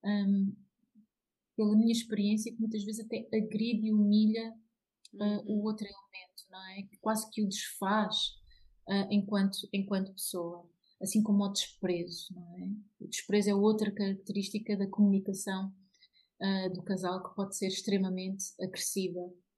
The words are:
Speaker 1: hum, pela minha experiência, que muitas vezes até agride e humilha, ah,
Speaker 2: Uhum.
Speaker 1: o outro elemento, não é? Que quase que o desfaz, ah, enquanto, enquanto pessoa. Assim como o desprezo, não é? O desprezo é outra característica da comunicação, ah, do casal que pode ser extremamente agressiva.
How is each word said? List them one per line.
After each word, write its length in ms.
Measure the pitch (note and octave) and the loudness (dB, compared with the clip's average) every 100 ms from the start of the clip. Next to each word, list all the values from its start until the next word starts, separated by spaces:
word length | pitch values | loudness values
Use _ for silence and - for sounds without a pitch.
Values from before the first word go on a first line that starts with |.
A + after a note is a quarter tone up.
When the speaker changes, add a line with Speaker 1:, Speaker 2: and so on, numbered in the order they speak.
Speaker 1:
hum, 500 | G3+ G#3 G3 G3 G3 - - _ _ _ _ _ _ _ _ - | -2 0 4 4 2 -2 -14 _ _ _ _ _ _ _ _ 0
pela 200 | G#3+ G#3+ | 4 6
minha 160 | A#3 | 6
experiência, 600 | A#3 - G3+ G3+ G#3+ A3+ | 4 0 0 2 2 0
que 80 | A3+ | -4
muitas 240 | A3 A3 | -2 -2
vezes 200 | G3+ A3 | -4 -8
até 220 | A3 A3 - | -6 -6 -2
agride 540 | A3 - - A3+ A3 A3 | 0 0 0 0 2 4
e 40 | |
humilha, 600 | G#3+ G3+ G#3+ G#3+ A3 A3+ A3+ _ _ _ _ - G3+ | 6 8 8 6 4 -4 -12 _ _ _ _ -16 -4
ah, 220 | G#3 G#3 G#3 | -2 0 0
Speaker 2:
Uhum. 140 | G#3 | 0
Speaker 1:
o 40 | |
outro 220 | G#3+ G#3+ G3+ | 0 -4 -8
elemento, 560 | - _ - F#3 - - | -14 _ -20 -20 -20 -20
não 120 | F#3 F#3+ | -18 -14
é? 140 | F#3+ | -12
Que 160 | G3 - | -14 -6
quase 300 | G#3+ A3 - | -2 -2 -2
que 120 | - | -2
o 60 | G3+ | -2
desfaz, 680 | - - - F#3+ G#3+ G3 - - - - - - _ - | -2 -8 -4 0 0 0 0 -2 -6 -20 -20 -20 _ -2
ah, 200 | G3 G3 | 0 2
enquanto, 460 | G#3 G3 G3+ G3 - - | 2 2 2 2 0 -6
enquanto 400 | G3+ G3 F#3+ F#3+ | -4 0 0 -2
pessoa. 580 | - - F3+ E3+ F3 F3 _ _ - | -6 -8 -4 -6 -8 -16 _ _ -10
Assim 180 | G3 A3 | -2 2
como 220 | G#3+ G3+ | 4 4
o 40 | G3 | 2
desprezo, 840 | G3 - - F3+ F3 F3 - - | -2 -6 -4 -2 -2 -4 -10 -14
não 240 | F3+ E3+ F3+ | -16 -16 -10
é? 120 | F#3 G#3+ - - | -8 -8 -12 -16
O 80 | - | -10
desprezo 420 | - - G#3 G3+ | -10 0 2 4
é 40 | |
outra 360 | G3 G#3 G#3+ G#3 | 4 4 4 0
característica 840 | G3+ G3 G3 - G3+ G3 G#3+ A3 G3+ | -2 -4 -4 -6 -6 -4 -6 -4 -4
da 100 | G3 | -2
comunicação, 880 | G3+ G3+ G3 F#3+ F#3+ - F#3+ F#3+ - _ _ _ _ _ - | 4 4 4 0 -6 -4 -4 -6 -10 _ _ _ _ _ -4
ah, 280 | G3 F#3+ F#3 | 0 0 -2
do 120 | F#3 | -4
casal 400 | - F#3 F3+ F#3 - | -4 -4 -2 -4 -6
que 60 | |
pode 220 | - G3 - | -6 -6 -2
ser 100 | F#3+ | -4
extremamente 800 | F#3+ - G3 F#3+ F#3 F#3+ G3 - - | -2 0 0 0 -2 -6 -6 -8 -8
agressiva. 600 | F#3 - - G3+ F#3 F3 F3+ - _ | -8 -6 -4 -2 -2 -4 -8 -14 _